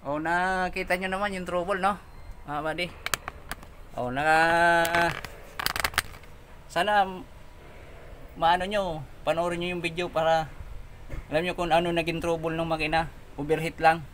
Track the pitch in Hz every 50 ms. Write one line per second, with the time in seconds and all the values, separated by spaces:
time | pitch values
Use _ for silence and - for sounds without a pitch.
0 | - 139 143 151 160 165 170 175 180 185 190 185 185 180 180 190 185 180 180 180
1 | 190 185 190 190 202 208 196 185 180 170 175 180 170 180 202 190 185 196 208 -
2 | - - - - - - - - - - 147 147 151 156 156 160 175 170 - -
3 | - - - - - - - - - - - - - - - - - - - -
4 | 120 127 127 135 147 156 156 160 165 165 170 170 170 170 170 170 170 165 170 170
5 | 170 170 160 - - - - - - - - - - - - - - - - -
6 | - - - - - - - - - - - - - - - 170 180 208 208 208
7 | 196 190 185 185 139 - - - - - - - - - - - - - - -
8 | - - - - - - - - 165 165 175 180 185 196 208 208 196 180 160 156
9 | 139 - - - - 143 156 165 170 175 175 170 175 180 180 175 170 170 160 170
10 | 175 175 - 160 160 160 160 160 160 - - - - - - - - - - -
11 | - - - - - - 135 156 170 180 165 - 180 170 156 165 175 175 170 170
12 | 165 165 165 165 160 170 170 165 160 165 160 165 165 165 160 156 151 151 160 160
13 | 165 147 - - - - - - 143 147 156 151 160 165 143 - 160 160 165 170
14 | 151 -